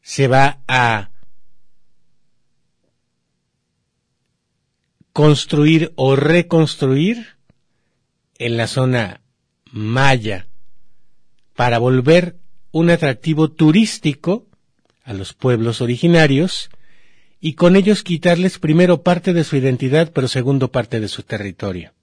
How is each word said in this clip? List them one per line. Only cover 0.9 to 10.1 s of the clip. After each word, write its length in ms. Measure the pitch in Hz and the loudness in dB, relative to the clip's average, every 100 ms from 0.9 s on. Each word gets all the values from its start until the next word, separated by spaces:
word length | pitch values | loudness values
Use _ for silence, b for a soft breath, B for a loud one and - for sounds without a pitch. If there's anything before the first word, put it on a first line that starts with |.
| 110 98 - - - - - - - - _ _ _ _ _ _ _ _ _ _ _ _ _ _ _ _ _ _ _ _ _ _ _ _ _ _ _ _ _ _ _ _ | 0 -6 -12 -14 -16 -18 -20 -20 -20 -20 _ _ _ _ _ _ _ _ _ _ _ _ _ _ _ _ _ _ _ _ _ _ _ _ _ _ _ _ _ _ _ _
construir 800 | - 151 143 - 147 151 160 165 - | 0 2 2 0 2 4 2 0 -2
o 200 | 135 135 | 0 2
reconstruir 1200 | 147 170 170 170 156 - 139 135 175 233 220 _ _ _ _ _ _ _ _ _ _ _ | 2 0 2 0 0 -2 -2 0 0 -4 -10 _ _ _ _ _ _ _ _ _ _ _
en 180 | 120 117 | -6 -4
la 100 | 113 | -2
zona 540 | - 127 123 101 - _ _ _ _ _ | -2 0 0 -4 -10 _ _ _ _ _
maya 760 | 107 107 123 139 | -10 -4 0 2